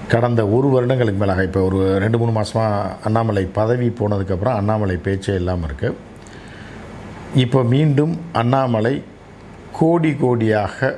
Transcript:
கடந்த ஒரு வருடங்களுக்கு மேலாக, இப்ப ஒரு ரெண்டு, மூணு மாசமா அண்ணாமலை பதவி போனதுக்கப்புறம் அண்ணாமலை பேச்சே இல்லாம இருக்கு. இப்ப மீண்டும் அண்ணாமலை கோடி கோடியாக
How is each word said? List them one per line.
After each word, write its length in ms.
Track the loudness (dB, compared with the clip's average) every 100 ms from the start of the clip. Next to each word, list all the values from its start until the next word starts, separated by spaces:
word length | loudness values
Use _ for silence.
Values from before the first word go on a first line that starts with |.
| -2
கடந்த 400 | 0 2 2 2
ஒரு 220 | 2 4
வருடங்களுக்கு 500 | 2 2 2 2 2
மேலாக, 240 | 0 2
இப்ப 180 | 0 2
ஒரு 380 | 2 2 2 2
ரெண்டு, 180 | 2 2
மூணு 140 | 2
மாசமா 340 | 0 -2 0 0 0 -4 -6
அண்ணாமலை 420 | -2 0 2 0 0
பதவி 420 | 0 0 2 0
போனதுக்கப்புறம் 680 | 0 0 0 -2 0 0 0
அண்ணாமலை 420 | 0 0 0 -2
பேச்சே 360 | -2 -2 -2
இல்லாம 320 | -2 -2 -2 -4
இருக்கு. 320 | -4 -6 -6 -14 -20 -20 -20 -20 -18 -18 -18 -18 -16 -16 -16 -2 0
இப்ப 280 | 2 2
மீண்டும் 560 | 2 2 2 2 0 -4 -4
அண்ணாமலை 680 | -2 2 2 2 0 0 -2 -6 -18 -20 -20 -20 -20 -16
கோடி 380 | 0 2 2 2
கோடியாக 840 | 2 2 2 2 2 0 -2 -2